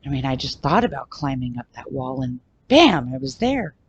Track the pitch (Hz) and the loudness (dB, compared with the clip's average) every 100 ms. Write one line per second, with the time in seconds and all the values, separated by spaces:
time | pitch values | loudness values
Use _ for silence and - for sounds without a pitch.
0 | 139 139 135 131 135 - 143 180 - 139 | -4 -2 -2 -2 -4 -4 0 2 2 -4
1 | 127 - 143 135 123 123 120 - - 135 | -12 -6 -4 -2 -4 -6 -12 -14 -10 -8
2 | 127 131 127 123 _ _ _ 277 339 170 | -6 -4 -4 -6 _ _ _ 6 8 4
3 | 123 131 135 - 233 269 180 _ | -2 -6 -8 -2 -2 0 -4 _